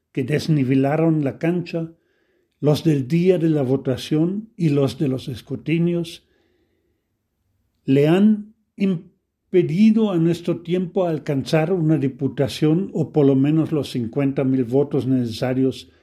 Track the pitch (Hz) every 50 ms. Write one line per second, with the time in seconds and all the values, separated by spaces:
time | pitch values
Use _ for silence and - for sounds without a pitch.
0 | _ _ - 143 123 120 151 143 - - 156 147 127 123 135 135 135 139 151 160
1 | 160 165 160 156 143 131 120 - 160 165 180 175 165 - - 165 165 165 165 _
2 | _ _ _ _ _ _ _ _ _ _ _ _ 135 147 147 - - 165 147 139
3 | 127 123 165 170 170 185 180 160 160 165 156 147 135 123 135 135 - 135 123 120
4 | - - 156 151 165 175 196 214 - - _ - 170 151 143 143 139 135 - -
5 | 160 131 131 123 - 147 123 98 - - 135 110 - 147 160 170 170 175 170 170
6 | 170 - - - _ _ _ _ _ _ _ _ _ _ _ _ _ _ _ _
7 | _ _ _ _ _ _ _ _ _ _ _ _ _ _ _ _ _ 139 135 139
8 | 147 151 170 190 208 214 214 208 - - _ _ _ _ _ - 202 190 185 165
9 | - - _ _ _ _ _ _ _ _ - 180 165 143 156 196 220 220 214 226
10 | 220 208 180 165 165 170 160 165 - 175 170 170 - 165 175 185 185 170 - 196
11 | 180 170 160 139 - - 147 135 123 - 160 156 160 170 190 180 156 156 160 143
12 | 139 131 - - 143 131 - - 139 127 - - 160 151 160 180 196 - - 160
13 | 156 - - 156 143 135 139 131 135 147 156 160 151 160 160 143 131 - - 127
14 | 113 110 - 143 139 139 139 147 135 131 131 131 123 113 127 139 139 143 - 135
15 | 110 131 131 127 120 113 107 - 131 123 127 131 131 131 123 - - - _ _